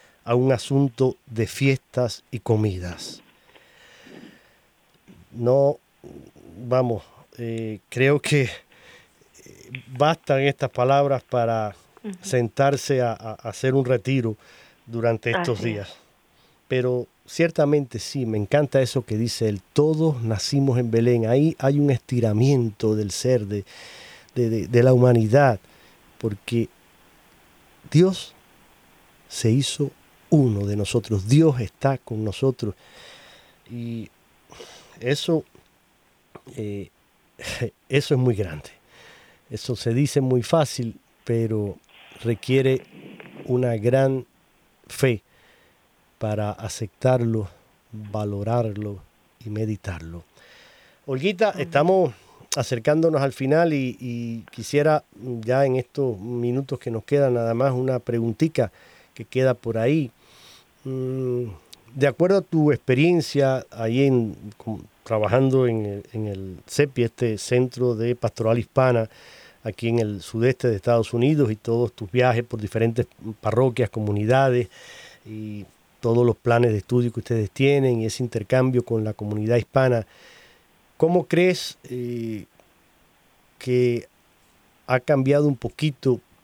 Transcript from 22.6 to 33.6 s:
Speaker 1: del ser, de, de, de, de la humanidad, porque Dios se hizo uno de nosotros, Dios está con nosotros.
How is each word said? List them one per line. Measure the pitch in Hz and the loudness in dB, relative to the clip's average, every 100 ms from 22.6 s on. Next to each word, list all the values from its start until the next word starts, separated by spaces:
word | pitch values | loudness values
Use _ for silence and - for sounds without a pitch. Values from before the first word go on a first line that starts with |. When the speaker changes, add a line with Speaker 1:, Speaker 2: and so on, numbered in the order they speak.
| 113 104 110 107 | 2 0 0 0
Speaker 1:
del | 104 | -2
ser, | - 127 123 101 | -2 0 0 0
de, | 104 - - - - - - - - | -8 -8 -16 -20 -20 -20 -20 -10 -2
de, | 120 | 0
de, | 110 90 | 0 0
de | 120 | 4
la | 127 | 6
humanidad, | 127 123 120 110 131 139 104 _ _ _ _ _ - | 6 6 6 6 4 4 2 _ _ _ _ _ -8
porque | 113 101 - 117 110 _ _ _ _ _ _ _ _ _ _ _ - | -6 -6 -4 -4 -4 _ _ _ _ _ _ _ _ _ _ _ 0
Dios | 151 185 185 - - _ _ _ _ _ _ _ _ - | 4 4 2 -10 -20 _ _ _ _ _ _ _ _ -16
se | - 113 | -4 2
hizo | 127 135 - 139 - _ _ - | 2 0 -4 -6 -8 _ _ 0
uno | 156 127 101 101 | 4 4 2 -2
de | 104 | -2
nosotros, | 101 120 107 104 101 | -2 -2 0 -2 2
Dios | 143 160 127 | 4 4 2
está | 107 - 139 131 | -4 -4 -2 -2
con | - 110 | -6 -6
nosotros. | 110 - 135 127 107 - - - - - - - _ _ | -6 -2 -2 -2 -6 -8 -14 -20 -20 -20 -20 -20 _ _